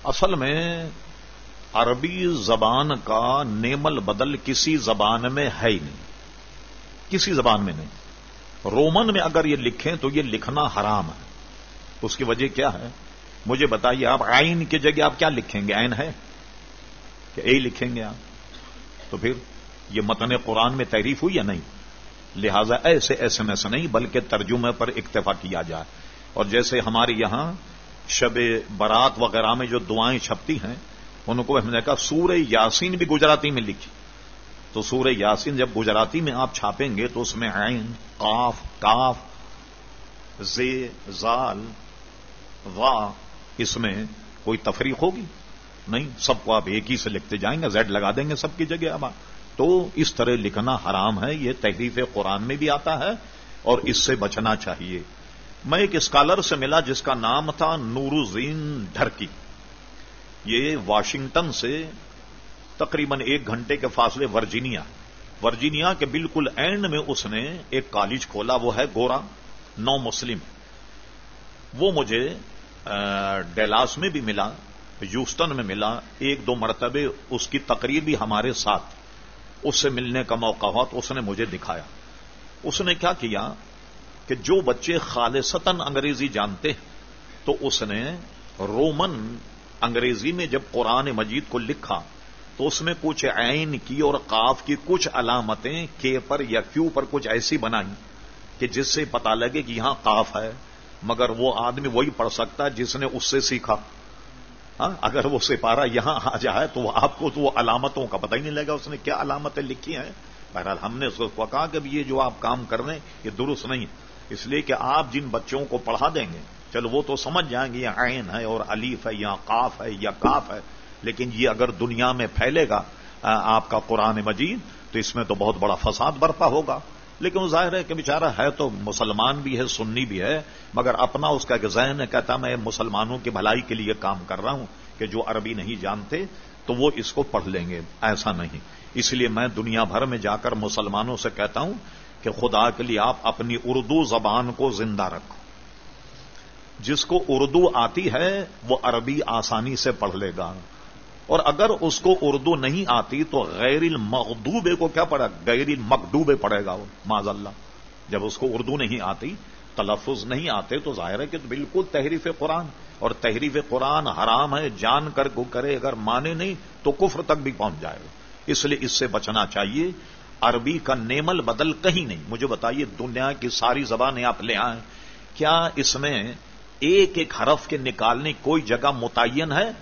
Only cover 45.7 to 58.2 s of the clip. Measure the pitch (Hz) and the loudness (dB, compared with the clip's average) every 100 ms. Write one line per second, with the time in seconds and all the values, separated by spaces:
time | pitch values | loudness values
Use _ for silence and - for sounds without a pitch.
45.7 | - - 113 147 117 - 113 110 110 95 | -18 -4 -4 -4 -4 0 0 4 2 4
46.7 | 104 107 127 113 98 - 101 101 156 151 | -2 0 -2 -2 -4 -4 -2 0 0 2
47.7 | 104 101 101 101 120 147 151 - - 160 | 2 4 4 2 2 -2 -2 -4 -2 -2
48.7 | 165 160 156 135 - - - - - 147 | -2 -4 -4 -6 -10 -16 -16 -14 2 6
49.7 | 185 180 - 156 - 117 123 101 104 120 | 6 4 0 0 2 2 4 2 0 0
50.7 | 123 90 98 104 104 117 156 127 - 107 | 0 0 2 4 2 0 0 -2 0 -2
51.7 | 92 120 110 127 104 95 101 113 143 151 | 0 -2 0 0 0 0 0 -2 0 2
52.7 | 143 - 156 165 226 - - - - - | 2 0 0 -2 -4 -8 -18 -16 -4 4
53.7 | 120 - 123 - 127 101 110 110 107 - | 4 4 2 2 2 2 0 2 0 -2
54.7 | 90 90 90 80 - - - - - - | -6 -6 -8 -8 -16 -20 -20 -20 -12 0
55.7 | 165 202 165 - 143 147 190 - 147 131 | 2 4 2 4 6 6 4 2 0 4
56.7 | 160 131 131 - 123 113 131 156 147 160 | 2 2 -2 0 0 4 2 0 0 2
57.7 | 165 113 123 135 151 | 2 -2 -2 0 0